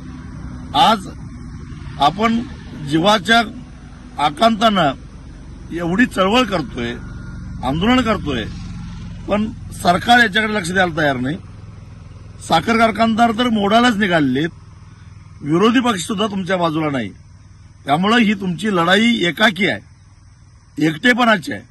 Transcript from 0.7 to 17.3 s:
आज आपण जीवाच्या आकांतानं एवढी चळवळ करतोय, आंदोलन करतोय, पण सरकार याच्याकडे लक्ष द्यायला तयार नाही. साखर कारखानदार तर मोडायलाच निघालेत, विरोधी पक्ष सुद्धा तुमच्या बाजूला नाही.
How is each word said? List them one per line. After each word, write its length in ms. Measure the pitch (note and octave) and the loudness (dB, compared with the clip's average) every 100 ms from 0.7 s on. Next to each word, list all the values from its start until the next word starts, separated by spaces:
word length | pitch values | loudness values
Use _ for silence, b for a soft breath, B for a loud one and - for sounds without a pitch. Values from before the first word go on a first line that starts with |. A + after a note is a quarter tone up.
आज 340 | C#3+ F3+ A3 - - - - - - - - - - | 4 4 4 -2 -14 -14 -14 -14 -14 -14 -14 -14 0
आपण 400 | C#3+ F#3+ A3+ A#3 - - - - D3 | 0 2 0 0 -4 -12 -14 -12 -2
जीवाच्या 520 | D#3+ F#3+ G#3+ F#3 A#3 A3 - - - - - - - | 2 4 2 4 2 2 -6 -16 -18 -20 -20 -14 -2
आकांतानं 760 | D3+ D3+ A3+ G#3+ A3+ G3 D3 - - - - - - - - | -2 2 2 4 2 4 0 -2 -10 -18 -18 -18 -16 -16 -12
एवढी 340 | E3 E3+ F#3+ B3 | -6 -2 2 2
चळवळ 360 | - F#3+ A#3+ | 2 2 2
करतोय, 520 | A3 F3+ B2+ B2+ A#2+ B2 - - - - - - | 2 -2 -4 -6 -6 -6 -12 -12 -12 -12 -10 -6
आंदोलन 380 | B2+ D#3 G#3+ B3+ | -4 0 2 2
करतोय, 440 | A3+ G3 D#3+ B2 G2+ - - - - - - - - | 2 -2 -2 -4 -6 -10 -12 -12 -12 -12 -12 -12 -4
पण 220 | G#3 G#3+ - - - | -2 -2 -6 -14 -2
सरकार 360 | F#3 F3 A#3+ A#3+ | 0 2 4 6
याच्याकडे 360 | A3+ G#3 G#3+ | 6 2 0
लक्ष 160 | G#3+ E3 | -2 -2
द्यायला 320 | F#3 F3+ D#3+ | 0 0 2
तयार 140 | D3 B2+ | 0 0
नाही. 200 | B2+ F#3 - - - - - - - - - - - | -4 -6 -10 -20 -20 -20 -20 -20 -20 -20 -20 -14 0
साखर 300 | E3 A3+ A3+ | 0 2 4
कारखानदार 520 | A3+ A3 A3+ G#3+ A#3 A3 | 4 4 0 4 2 2
तर 100 | B3 | 0
मोडायलाच 480 | A3 G3+ A3+ B3 G3+ | 2 4 4 4 2
निघालेत, 520 | G#3 E3+ C#3 C3 E3 - - - - B B B - - | 2 2 2 0 -2 -6 -20 -20 -20 B B B -20 -12
विरोधी 380 | D3 E3+ A3 B3 | -2 2 4 4
पक्ष 220 | A#3+ F#3+ | 2 -2
सुद्धा 240 | - G3 G#3+ | -4 -2 -2
तुमच्या 300 | G3+ F3 F#3+ | -4 -2 0
बाजूला 340 | E3 D#3 D3+ | 0 0 -2
नाही. 180 | C3+ G2+ - - | -2 -6 -10 -20